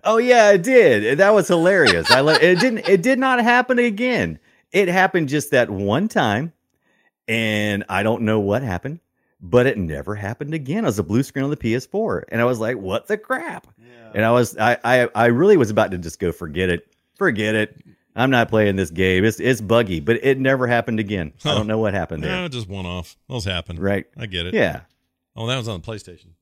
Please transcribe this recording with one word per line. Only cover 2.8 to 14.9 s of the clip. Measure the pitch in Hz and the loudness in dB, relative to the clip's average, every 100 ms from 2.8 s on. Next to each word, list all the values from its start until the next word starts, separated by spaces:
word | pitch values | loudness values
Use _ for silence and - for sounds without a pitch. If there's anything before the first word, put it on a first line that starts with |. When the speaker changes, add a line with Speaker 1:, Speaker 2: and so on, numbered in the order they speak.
| - | 0
Speaker 1:
it | 190 | 2
did | 202 262 | 2 2
not | 262 254 | 2 0
happen | 233 240 247 247 | 2 2 2 0
again. | 240 202 254 233 90 76 _ _ _ | 0 -2 -2 -2 -4 -6 _ _ _
It | 185 190 | 0 0
happened | 180 185 185 147 | 2 2 0 0
just | 147 - | -2 0
that | 131 113 | 0 0
one | 98 98 117 214 | -2 0 0 0
time, | 220 127 104 165 _ _ _ _ _ _ _ - | -2 0 0 -4 _ _ _ _ _ _ _ -6
and | 113 110 107 104 101 - | -2 -2 -2 -2 -4 -4
I | 95 | -2
don't | 107 110 | 0 0
know | 110 110 | 0 0
what | 98 104 | 0 -2
happened, | 135 90 131 165 _ _ _ _ | -2 -6 -8 -14 _ _ _ _
but | 87 120 123 | 0 2 2
it | 107 | 0
never | 85 73 76 104 | -6 -6 -8 -8
happened | 98 117 143 | -8 -10 -10
again. | 160 131 196 | -10 -6 -4
It | 202 | -2
was | 101 | -4
a | |
blue | 80 110 | -2 -2
screen | 139 143 | -2 -6
on | 139 | -6
the | 147 | -4
P | 113 117 | -4 -4
S | - | -6
four, | 202 220 90 - | -8 -4 -6 -6
and | 113 | -2
I | 120 | -2
was | 123 | -2
like, | 110 123 | -4 -6
"What | 135 101 - | -6 -8 -4
the | 208 | -8
crap?" | 214 262 330 180 _ _ | -6 -8 -8 -14 _ _
Speaker 2:
Yeah. | 117 - 117 - | -20 -20 -10 -2
Speaker 1:
And | 113 | 2
I | |
was, | 120 117 - | 2 0 0
I, | 110 120 | -2 0
I, | 117 | 0